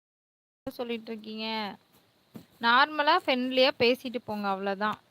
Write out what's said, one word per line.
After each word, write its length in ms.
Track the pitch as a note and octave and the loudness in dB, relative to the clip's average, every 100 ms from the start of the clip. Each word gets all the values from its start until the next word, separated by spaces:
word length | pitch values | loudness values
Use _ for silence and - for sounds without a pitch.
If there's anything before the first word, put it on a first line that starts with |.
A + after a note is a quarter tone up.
| _ _ _ _ _ _ - | _ _ _ _ _ _ -14
சொல்லிட்டு 400 | - A#3+ A#3 A3+ | -10 -8 -8 -8
இருக்கீங்க? 640 | A3 G#3+ A3 A3 A3 G3+ - _ _ _ _ _ - - - | -14 -12 -10 -6 -4 -6 -10 _ _ _ _ _ -20 -20 -2
நார்மலா 560 | A#3 B3 D4 D4+ D4 F4+ | 4 4 4 2 2 2
ஃப்ரெண்ட்லியா 460 | - B3+ B3+ B3+ C4 - | 2 0 0 4 4 4
பேசிட்டு 400 | A#3+ B3+ C4 A#3 | 2 2 -2 -10
போங்க, 240 | - G#3 G3+ | -8 -6 -4
அவ்வளவுதான். 500 | F#3+ G3 G3 G#3+ G3 _ | -2 -4 -4 -4 -6 _